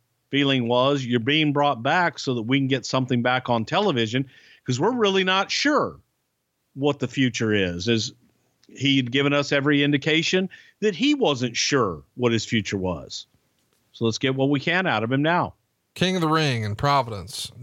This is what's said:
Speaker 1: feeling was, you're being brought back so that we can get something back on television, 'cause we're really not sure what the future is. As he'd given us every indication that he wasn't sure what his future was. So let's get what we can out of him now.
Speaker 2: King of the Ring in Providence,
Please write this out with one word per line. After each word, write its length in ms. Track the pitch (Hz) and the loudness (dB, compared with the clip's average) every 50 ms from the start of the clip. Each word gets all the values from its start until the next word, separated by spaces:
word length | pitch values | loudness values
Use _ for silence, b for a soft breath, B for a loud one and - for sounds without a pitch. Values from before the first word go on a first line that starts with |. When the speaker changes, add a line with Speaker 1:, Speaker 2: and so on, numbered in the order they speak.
| _ _ _ _ _ _ | _ _ _ _ _ _
Speaker 1:
feeling 360 | 135 143 143 139 135 127 117 | 0 2 2 2 2 2 0
was, 380 | 117 123 123 127 139 147 139 127 | 2 2 2 4 2 2 0 0
you're 140 | 117 123 120 | -2 -2 0
being 340 | 113 135 151 156 156 147 139 | 0 2 2 2 2 2 2
brought 300 | 147 143 143 139 117 117 | 2 2 0 0 0 0
back 340 | 135 160 185 175 165 - | 0 0 2 0 -2 -4
so 160 | - - 139 123 | -4 -4 -4 -4
that 80 | 117 | -2
we 160 | 107 120 135 | -2 0 0
can 100 | 139 135 | 0 2
get 200 | 127 135 123 - | 0 0 -2 -2
something 340 | - - 131 131 127 127 120 | -2 -2 -2 0 0 0 0
back 280 | 117 123 127 127 - 127 | 2 2 0 0 0 0
on 140 | 120 113 110 | 0 0 0
television, 640 | - 156 190 214 196 143 117 113 107 117 131 135 B B B B B B B B | 0 0 0 2 2 2 0 0 0 0 -2 -2 B B B B B B B B
'cause 140 | - 123 123 | -4 -2 0
we're 160 | 170 226 254 | 0 0 0
really 280 | 240 214 196 190 190 185 | 2 0 2 2 2 2
not 280 | 185 185 190 196 - | 2 0 0 0 -2
sure 480 | - - - 294 302 233 139 90 69 - _ _ _ _ _ _ _ _ _ _ _ _ _ _ - | -2 -2 0 2 2 0 0 -2 -6 -12 _ _ _ _ _ _ _ _ _ _ _ _ _ _ -6
what 240 | 139 139 147 135 | -2 0 0 0
the 100 | 135 131 | 0 -4
future 460 | 120 - 139 131 123 - - 117 110 107 | -4 0 0 0 0 0 0 0 0 2
is. 340 | 101 95 87 87 87 90 | 2 0 0 -2 -2 0
As 260 | 120 117 110 104 - - _ _ _ _ _ _ _ _ _ _ - | 0 0 0 0 -4 -10 _ _ _ _ _ _ _ _ _ _ -20
he'd 420 | - - 127 139 139 135 127 117 | -10 -2 0 2 2 2 2 0
given 200 | 120 139 139 143 | 0 0 2 2
us 200 | 143 147 139 - | 2 0 0 0
every 320 | 147 143 135 147 147 143 143 | 0 0 2 2 2 2 4
indication 680 | 143 147 135 - 156 156 165 160 - 185 185 190 B B B B B B _ | 2 0 0 0 0 0 0 0 0 0 0 -2 B B B B B B _
that 160 | 202 214 180 | -2 -2 0
he 180 | 147 254 294 294 | 2 2 2 2
wasn't 420 | 277 220 156 143 117 127 120 117 | 2 2 0 0 0 -2 -4 -2
sure 460 | - - - 147 135 113 95 82 73 - _ _ | -4 -2 0 2 2 2 0 -2 -6 -12 _ _
what 160 | 127 123 117 | -2 0 0
his 140 | 117 110 - | 0 0 0
future 320 | - 120 110 95 - 104 | -2 -2 -2 -2 -2 -4
was. 500 | 98 90 92 85 71 64 - - - - _ _ _ _ _ _ _ _ _ _ _ _ _ | -4 -4 -4 -4 -6 -10 -14 -16 -16 -16 _ _ _ _ _ _ _ _ _ _ _ _ _
So 140 | - - 117 | -6 -2 -2
let's 120 | 113 113 | -2 0
get 160 | - - 131 135 | 0 0 -2 0
what 160 | 131 135 139 | 0 0 0
we 100 | 147 135 | 0 0
can 280 | - 170 170 185 185 | 0 0 0 0 0
out 160 | 160 117 107 113 | 0 0 0 0
of 80 | 117 | 0
him 100 | 135 139 | 0 0
now. 320 | 147 160 175 175 123 87 - _ _ _ _ _ _ _ - | 2 2 2 0 0 -4 -6 _ _ _ _ _ _ _ -6
Speaker 2:
King 200 | - 175 185 185 | -4 -2 -2 0
of 60 | 185 | 0
the 60 | 160 | 0
Ring 340 | 156 156 160 156 143 123 113 | 0 2 2 2 0 0 -2
in 140 | 110 104 107 | -4 -6 -4
Providence, 760 | - 143 143 143 139 120 117 107 - - - - - - - - 123 | -2 0 2 2 2 0 -2 -6 -12 -12 -12 -12 -12 -12 -12 -14 -12